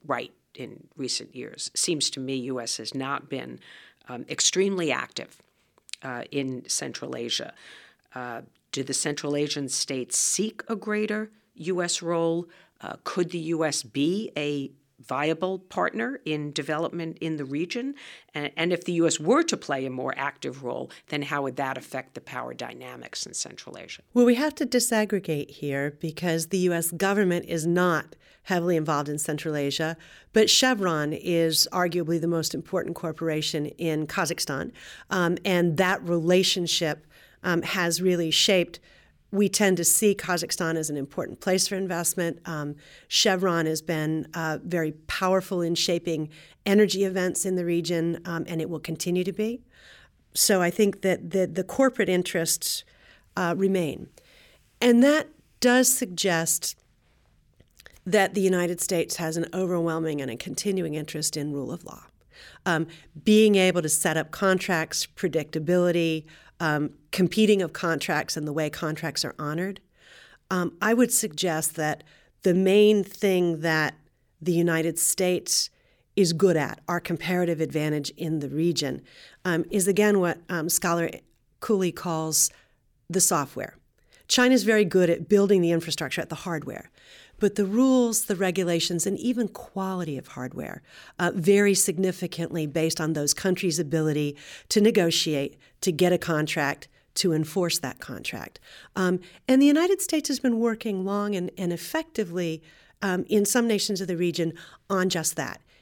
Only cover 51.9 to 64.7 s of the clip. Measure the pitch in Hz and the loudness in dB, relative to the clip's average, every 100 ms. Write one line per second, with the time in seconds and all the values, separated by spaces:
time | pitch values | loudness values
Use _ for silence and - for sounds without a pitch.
51.9 | 254 185 180 175 180 165 - - - - | 4 2 2 2 -2 0 -2 -2 -6 -8
52.9 | _ - - _ - 175 175 196 190 160 | _ -20 -20 _ -4 -2 2 2 2 0
53.9 | - - - _ _ - _ _ _ 240 | -4 -12 -20 _ _ -20 _ _ _ 6
54.9 | 233 269 311 - - _ _ 247 247 254 | 8 8 6 0 -10 _ _ 4 6 4
55.9 | - 202 175 196 165 165 - - - _ | 2 -2 -2 0 0 0 -2 -4 -10 _
56.9 | _ _ _ _ _ _ _ _ _ - | _ _ _ _ _ _ _ _ _ -20
57.9 | - - 202 190 190 190 180 175 175 - | -14 0 4 4 4 2 4 2 -2 0
58.9 | 175 165 - 160 165 165 185 185 175 165 | 0 0 -2 -2 -2 -2 -2 -2 0 0
59.9 | 160 160 147 131 113 - - 208 190 165 | 0 -2 -2 -4 -6 -8 -4 -2 -2 -2
60.9 | 151 151 156 147 156 147 143 123 170 - | -4 -6 -6 -4 -4 -4 -4 -6 -8 -12
61.9 | - - _ _ - - - - 160 160 | -18 -20 _ _ -20 -20 -8 0 0 0
62.9 | - - 156 - 214 214 196 185 175 156 | -8 -20 -4 4 8 8 6 4 2 0
63.9 | - 175 156 156 - 190 185 - | 0 0 0 -2 -2 2 2 2